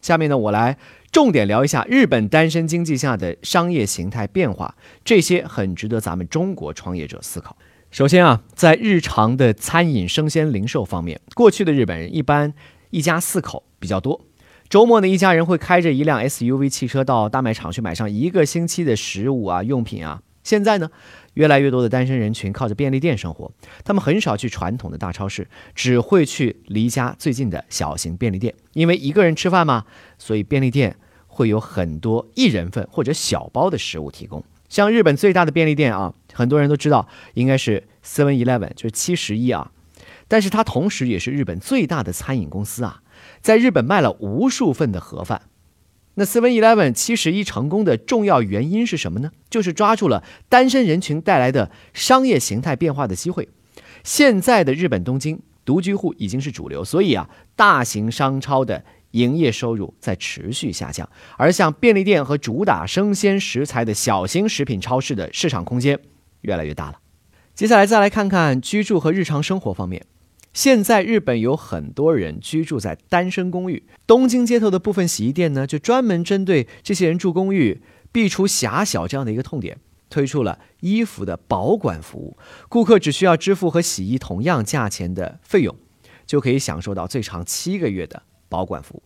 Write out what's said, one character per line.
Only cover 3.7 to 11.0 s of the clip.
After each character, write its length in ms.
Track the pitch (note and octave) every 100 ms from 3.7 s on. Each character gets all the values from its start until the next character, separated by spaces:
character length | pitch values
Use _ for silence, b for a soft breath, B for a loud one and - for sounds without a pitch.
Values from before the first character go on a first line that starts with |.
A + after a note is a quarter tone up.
业 120 | E3+
形 240 | G2+ - F2
态 200 | A#2 G2+
变 240 | F#3 D#3
化， 240 | F#2+ - - b b
这 160 | - A3
些 240 | D#3+ F3+
很 300 | F3 - G2
值 140 | F2 G#2+
得 120 | A2+
咱 160 | G#2+ F2
们 100 | F2
中 260 | D#3+ F#3
国 180 | F#3 D2
创 240 | - - F2+
业 120 | D2+
者 100 | -
思 200 | - -
考。 160 | - - b b b
首 160 | - C#3
先 180 | F3+
啊， 200 | F3 A2+ -
在 220 | - E3 D#3+
日 240 | A3 F#3
常 360 | - - A2 C3
的 160 | B2+
餐 400 | G#2+ - E3 E3+
饮 160 | C3 F2
生 220 | - D3+
鲜 220 | D#3+ D#3
零 160 | A2+ A2
售 160 | D#3
方 180 | G2 F2+